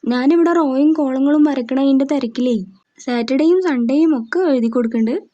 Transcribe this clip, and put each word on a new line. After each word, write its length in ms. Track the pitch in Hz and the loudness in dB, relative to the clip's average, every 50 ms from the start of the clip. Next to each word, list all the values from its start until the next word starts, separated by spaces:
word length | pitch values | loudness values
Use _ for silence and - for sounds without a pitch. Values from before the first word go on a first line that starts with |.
| - 233 | -4 -4
ഞാനിവിടെ 440 | 240 247 254 277 330 339 339 339 339 | -4 0 2 2 2 2 2 2 2
റോയും 400 | 339 320 277 262 262 285 302 320 | 2 0 0 0 2 2 2 2
കോളങ്ങളും 520 | 320 294 262 262 262 269 285 294 302 302 | 0 -2 -2 -2 -2 0 0 2 2 2
വരയ്ക്കണ 360 | 302 277 269 247 233 269 262 | 2 2 -2 -4 -4 -2 0
അതിന്റെ 240 | 277 277 269 269 277 | 0 2 2 2 0
തിരക്കിലേ 520 | 269 302 277 254 226 233 - 247 254 240 214 185 190 - _ _ _ _ _ | 0 -2 -4 -4 -6 -6 -4 -2 -2 -2 -4 -6 -8 -16 _ _ _ _ _
സാറ്റർഡേയും 640 | - - 247 240 233 233 262 269 302 330 359 370 370 | -8 -6 -4 -4 -2 -2 0 0 2 2 2 2 2
സൺഡേയും 600 | 349 285 247 233 226 262 294 320 320 311 247 226 | 0 -2 0 0 0 2 2 2 2 2 0 -4
ഒക്കെ 160 | - - 339 381 330 | -4 -4 -2 0 0
എഴുതി 180 | 277 254 226 233 | 0 0 0 0
കൊടുക്കുന്നുണ്ട്. 540 | 226 254 240 226 233 233 220 220 254 392 - _ | -2 -2 -2 -2 -2 -2 -2 -2 -2 -6 -8 _